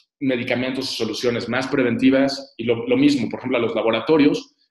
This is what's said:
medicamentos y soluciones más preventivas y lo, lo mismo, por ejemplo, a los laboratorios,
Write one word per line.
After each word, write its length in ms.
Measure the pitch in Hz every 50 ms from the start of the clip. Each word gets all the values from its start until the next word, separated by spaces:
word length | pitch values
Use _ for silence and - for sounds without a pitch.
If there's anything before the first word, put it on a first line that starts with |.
| _ _ _ _
medicamentos 720 | 143 131 131 120 117 120 123 120 127 131 127 135 127 -
y 60 | -
soluciones 500 | - 113 107 104 - 123 120 117 113 -
más 200 | 113 120 127 131
preventivas 880 | - 143 135 123 120 113 113 135 131 131 135 139 135 - - - - _
y 80 | - 113
lo, 220 | 120 117 113 117
lo 100 | 131 -
mismo, 320 | 131 143 143 - 127 107 98
por 120 | 110 104
ejemplo, 180 | - 127 131 120
a 20 |
los 140 | 117 110 -
laboratorios, 800 | 113 107 113 113 113 - - 156 156 135 - - - - - _ _ _ _